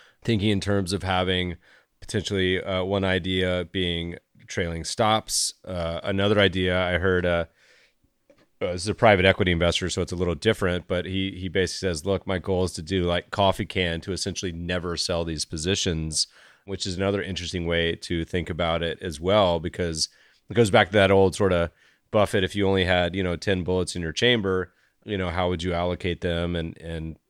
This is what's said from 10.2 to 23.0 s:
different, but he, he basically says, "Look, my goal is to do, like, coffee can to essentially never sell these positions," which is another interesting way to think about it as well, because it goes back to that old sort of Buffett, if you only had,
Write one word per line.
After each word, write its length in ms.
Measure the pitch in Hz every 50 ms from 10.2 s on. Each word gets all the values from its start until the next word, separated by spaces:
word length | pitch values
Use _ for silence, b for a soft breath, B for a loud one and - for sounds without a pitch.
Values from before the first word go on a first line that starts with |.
| 90 87 82
different, 520 | 73 - - 107 - 101 90 87 87 -
but 180 | - 92 87 85
he, 260 | 92 95 95 95 95
he 160 | 90 92 92
basically 420 | 90 80 98 92 85 - - 95 92
says, 160 | 85 76 76
"Look, 220 | 95 95 90 -
my 100 | 98 95
goal 260 | 90 - 98 95 90 92
is 80 | 87 -
to 80 | -
do, 220 | 80 78 95 92 87
like, 280 | 87 87 87 - _
coffee 340 | - - 98 95 92 - 104
can 360 | - - 95 90 85 82 85
to 100 | - 101
essentially 400 | 90 85 - 98 90 - - 90
never 460 | 85 85 87 85 90 90 82 87 85
sell 280 | 80 - - 87 85 85
these 200 | 82 80 76 -
positions," 840 | - - 80 78 90 101 - - 95 82 80 80 78 78 - - - b b b b b b b
which 200 | 98 98 92 -
is 100 | 98 87
another 260 | 90 95 98 101 98
interesting 440 | 73 92 92 80 87 85 - 90 85
way 300 | 82 85 85 82 85 85
to 280 | - - - 90 82 82
think 260 | - - 90 82 -
about 340 | 87 78 87 82 85 82 85
it 160 | 85 - -
as 180 | - 92 80 76
well, 400 | 87 92 101 107 98 90 85 85
because 500 | 78 82 - - 90 85 80 78 - - _ _ _ _ _ _ _ -
it 40 | 95
goes 180 | 113 117 98
back 160 | 92 110 104
to 60 | 90 101
that 180 | 104 95 95
old 240 | 98 98 95 92 82
sort 180 | - 104 92 90
of 180 | 85 85 82 - _ _ _ _ _ _ _
Buffett, 320 | - 107 101 - - 101 92
if 120 | 90 -
you 120 | 101 98
only 180 | 95 98 95 90
had, 300 | 90 92 90